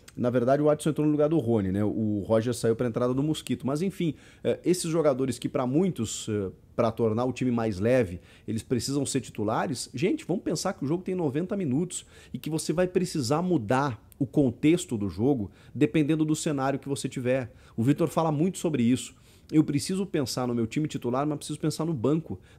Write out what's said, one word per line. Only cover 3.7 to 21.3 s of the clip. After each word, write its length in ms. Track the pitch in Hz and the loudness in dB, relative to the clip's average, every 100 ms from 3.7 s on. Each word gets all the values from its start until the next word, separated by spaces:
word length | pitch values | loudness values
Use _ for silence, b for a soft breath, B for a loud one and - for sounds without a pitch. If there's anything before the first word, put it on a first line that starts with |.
| 147 | -2
enfim, 340 | 190 - 170 - B B | -4 -2 -4 -4 B B
eh, 160 | 120 110 | -2 0
esses 240 | 160 175 170 | 0 0 0
jogadores 480 | 165 147 127 131 - | 2 2 2 -2 -2
que 100 | - | -4
pra 180 | 139 | -2
muitos, 640 | 127 147 190 - 110 - - | 0 2 2 0 -6 -6 -4
eh, 240 | 104 92 - - | -2 -4 -8 -10
pra 160 | - 113 | 0 0
tornar 320 | 113 113 110 | 2 0 2
o 80 | 127 | -2
time 200 | 123 127 | 0 0
mais 280 | 117 113 90 | 2 0 0
leve, 400 | 113 127 95 90 b b | 2 4 2 -4 b b
eles 160 | - 110 | -8 -6
precisam 440 | - 120 123 143 | -2 -2 0 -2
ser 160 | 127 131 | -2 -2
titulares. 680 | - - 104 139 190 120 - | -4 -4 -2 0 -2 -6 -8
Gente, 320 | 127 185 311 | -2 -2 -2
vamos 180 | - 208 | -2 -4
pensar 300 | 320 160 185 | -2 -2 -4
que 100 | - | -4
o 40 | 135 | -2
jogo 160 | 180 | -2
tem 120 | 185 | -2
noventa 400 | 180 151 147 180 | -2 0 -2 -2
minutos 500 | 202 156 135 180 - - B B | -2 0 0 -2 -6 -12 B B
e 40 | - | -10
que 120 | 151 | -6
você 240 | 156 - | -4 -2
vai 120 | 165 | 0
precisar 560 | 180 185 180 160 117 151 | 2 2 0 -2 0 0
mudar 600 | 180 156 104 127 143 107 - - | 2 0 2 0 0 -4 -12 -6
o 80 | |
contexto 720 | 143 156 131 - 151 170 - 113 | 0 2 2 4 2 2 0 -4
do 100 | 101 | -4
jogo 440 | 85 127 131 95 B B | 0 2 2 -2 B B
dependendo 520 | 120 147 165 143 160 | 0 2 2 2 2
do 100 | 156 | 0
cenário 440 | 156 165 139 135 123 | 0 0 0 0 -2
que 100 | 139 | -4
você 180 | 139 127 | -4 -4
tiver. 460 | 139 120 131 117 b b - | -4 0 0 -2 b b 0
O 60 | |
Vitor 260 | 120 147 165 | 0 2 2
fala 220 | 170 160 | 2 0
muito 260 | 143 185 - | 2 0 0
sobre 260 | 175 135 | -2 2
isso. 320 | 120 127 - - b b - | 4 2 -2 -18 b b 2
Eu 140 | 156 | 2
preciso 420 | 151 143 - 190 | 4 0 -2 -4
pensar 420 | 190 160 127 135 123 | -2 -2 -2 -2 -2
no 80 | |
meu 120 | 120 113 | -2 -2
time 200 | 156 151 | -2 -4
titular, 380 | - 120 127 | -4 -2 -2
mas 120 | 151 | -2